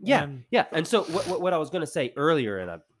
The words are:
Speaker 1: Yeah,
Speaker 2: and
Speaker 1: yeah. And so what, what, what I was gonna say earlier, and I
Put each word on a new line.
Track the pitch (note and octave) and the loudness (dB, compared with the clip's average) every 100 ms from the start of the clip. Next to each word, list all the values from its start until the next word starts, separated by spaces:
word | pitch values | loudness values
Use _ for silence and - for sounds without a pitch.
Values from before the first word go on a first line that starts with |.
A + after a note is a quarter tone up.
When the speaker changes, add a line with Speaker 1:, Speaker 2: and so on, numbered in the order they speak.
Speaker 1:
Yeah, | F#3+ C4 | 0 2
Speaker 2:
and | C#3+ C3+ - | 0 -8 -2
Speaker 1:
yeah. | A#3 - | 0 0
And | D#3 D#3+ | -2 0
so | A3 | 0
what, | E3+ F3 - | 2 -2 -2
what, | - | -2
what | F3+ | 0
I | E3+ | 0
was | D#3 | 0
gonna | F3+ D#3 | -4 -4
say | E3+ B2+ - | -4 -4 0
earlier, | D3 D#3+ A2+ F#2+ | 2 4 2 -2
and | F2+ | -6
I | E2 - _ | -10 -14 _